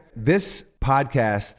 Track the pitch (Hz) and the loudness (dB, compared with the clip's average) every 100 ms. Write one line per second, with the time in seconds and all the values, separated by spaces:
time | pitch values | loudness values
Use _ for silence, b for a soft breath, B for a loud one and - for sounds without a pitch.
0 | _ 113 113 196 190 - - _ 131 135 | _ -4 0 2 0 -6 -12 _ 0 2
1 | 135 135 110 104 - | 2 0 0 0 -4